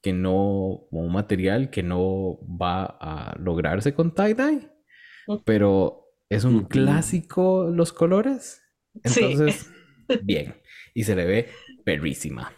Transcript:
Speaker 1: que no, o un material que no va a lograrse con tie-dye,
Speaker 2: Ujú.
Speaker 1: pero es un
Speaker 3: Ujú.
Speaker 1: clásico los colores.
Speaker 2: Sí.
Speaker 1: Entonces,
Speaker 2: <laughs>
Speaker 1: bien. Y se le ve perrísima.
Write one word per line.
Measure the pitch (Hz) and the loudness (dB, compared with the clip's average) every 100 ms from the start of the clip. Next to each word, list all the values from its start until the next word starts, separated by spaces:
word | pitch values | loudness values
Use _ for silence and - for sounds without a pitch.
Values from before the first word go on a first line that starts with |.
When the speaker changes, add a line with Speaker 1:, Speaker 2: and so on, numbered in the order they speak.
Speaker 1:
que | 98 | -2
no, | 92 95 | -2 0
o | 92 98 98 95 92 _ | 0 0 0 -2 -6 _
un | 80 85 | -6 -4
material | 90 104 92 92 107 135 | -2 0 0 2 0 -2
que | - | -4
no | 87 90 92 95 95 - | -2 0 0 0 -4 -6
va | - 87 90 90 95 - | -12 -4 -2 -2 -4 -8
a | 78 - 58 - | -12 -10 -10 -6
lograrse | 87 85 76 80 143 | -4 -2 0 0 0
con | 143 165 | 0 -2
tie-dye, | 160 202 220 277 302 - _ _ _ - - - | 2 0 2 0 0 -4 _ _ _ -20 -20 -8
Speaker 2:
Ujú. | 208 | -6
Speaker 1:
pero | - 107 101 98 92 - _ _ _ | 0 4 4 4 2 -2 _ _ _
es | 104 | 0
un | 120 117 | 4 2
Speaker 3:
Ujú. | |
Speaker 1:
clásico | 95 - - 160 160 180 - - 185 185 170 | 2 2 4 2 0 -4 -4 0 2 2 0
los | 170 165 | 0 0
colores. | - 165 190 233 262 - - _ _ _ - | 2 2 2 2 -2 -8 -20 _ _ _ -8
Speaker 2:
Sí. | |
Speaker 1:
Entonces, | 120 175 214 135 151 151 - - _ _ - | 0 2 2 4 2 2 -8 -20 _ _ -2
Speaker 2:
<laughs> | 247 | -2
Speaker 1:
bien. | 202 - - - _ - - | 0 -2 -2 -14 _ -20 -12
Y | - | -6
se | 107 92 | -2 0
le | 87 | 2
ve | 104 117 - - - | 0 -2 -12 -20 -10
perrísima. | - 76 76 - 76 60 - | -4 -2 -2 -6 -10 -10 -12